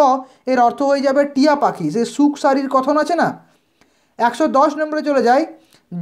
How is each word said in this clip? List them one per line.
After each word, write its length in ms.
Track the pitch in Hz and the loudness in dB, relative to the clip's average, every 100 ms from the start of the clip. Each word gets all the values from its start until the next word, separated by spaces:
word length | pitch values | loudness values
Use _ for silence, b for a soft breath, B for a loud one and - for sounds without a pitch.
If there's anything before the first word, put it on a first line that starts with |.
| 277 262 B B - | 2 0 B B -2
এর 120 | 254 | 2
অর্থ 220 | 240 240 | 2 0
হয়ে 220 | 277 277 269 | 0 0 0
যাবে 160 | 269 | 0
টিয়া 300 | 285 269 302 | 0 2 2
পাখি, 320 | 285 196 180 156 | 2 0 -2 -4
যে 120 | 202 | -2
সুখ 280 | 233 - 294 294 | -2 0 0 2
সারির 300 | 285 269 269 | 0 0 0
কথন 280 | 262 269 294 | -2 0 0
আছে 180 | 302 | 0
না। 140 | 339 196 165 _ _ _ _ _ _ _ - | -2 -2 -4 _ _ _ _ _ _ _ -4
একশো 260 | 233 240 311 | -2 0 0
দশ 240 | 262 302 294 | 2 0 0
নম্বরে 260 | 311 302 | -4 -4
চলে 200 | 294 277 | -2 0
যাই, 200 | 233 254 320 b b b _ 175 | 2 2 0 b b b _ -8